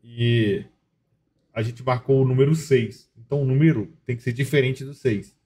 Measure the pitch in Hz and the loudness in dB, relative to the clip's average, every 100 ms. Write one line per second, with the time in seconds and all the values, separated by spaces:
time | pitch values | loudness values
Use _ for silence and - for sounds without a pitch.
0 | 117 117 117 117 107 98 - _ _ _ | -16 -2 2 2 2 -2 -6 _ _ _
1 | _ _ _ _ _ 117 113 - 131 123 | _ _ _ _ _ -8 -8 -6 -4 -4
2 | - 135 131 127 139 156 - 131 110 - | 0 2 2 2 2 2 2 0 0 -10
3 | _ _ - 143 135 131 160 131 101 - | _ _ -6 -4 0 4 4 2 -4 -12
4 | - 120 - 120 135 147 131 131 135 143 | -10 -6 -6 -4 0 0 0 -4 -12 -6
5 | 131 104 90 _ | -4 -4 -8 _